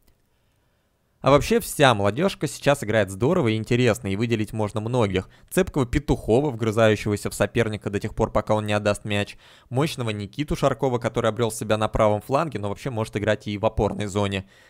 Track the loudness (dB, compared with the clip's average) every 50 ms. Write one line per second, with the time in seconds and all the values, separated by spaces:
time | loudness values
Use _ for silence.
0 | _ _ _ _ _ _ _ _ _ _ _ _ _ _ _ _ _ _ _ _
1 | _ _ _ _ 4 6 6 6 6 4 0 0 0 -2 0 4 6 6 6 6
2 | 2 2 2 2 0 -2 -2 -2 -6 -6 -6 -2 0 0 2 2 0 0 2 2
3 | 2 0 -2 -2 0 2 2 2 2 2 0 0 0 0 2 2 4 4 2 2
4 | 0 -4 -2 -2 0 0 0 -2 -2 -4 -4 -4 -4 -4 -4 -6 -6 -2 0 2
5 | 2 2 2 -2 -4 -4 -12 -20 _ -4 -2 -2 -2 0 0 -2 -2 0 0 -4
6 | 0 0 -2 -2 0 2 2 2 2 0 -2 -2 -2 -2 2 4 4 4 4 2
7 | 0 -2 -4 -2 -4 -6 -2 -2 -2 0 2 0 0 0 -2 -6 -6 -4 -4 -4
8 | -4 -4 -4 -2 -2 0 0 -2 0 0 0 0 0 0 -2 0 2 0 0 0
9 | -2 -4 -2 -2 -2 -4 -6 -20 -20 -20 -20 -20 _ -6 -2 -2 -2 -2 -2 -4
10 | -6 -4 -4 -6 -8 -10 -6 -8 -6 -4 -4 0 0 0 0 2 -2 0 0 0
11 | -2 -2 -2 0 0 0 0 0 -2 -4 -4 -6 -2 0 0 0 0 -2 2 2
12 | 4 4 4 2 -2 -2 -2 0 0 -2 -6 -6 -6 -6 -6 -6 -8 -8 -4 -4
13 | -4 -4 -4 -4 0 0 -2 -2 -2 -6 -6 -2 -2 -2 0 2 0 0 0 -2
14 | -6 -4 -2 0 0 0 0 -4 -6 -8 _ -20 -20 _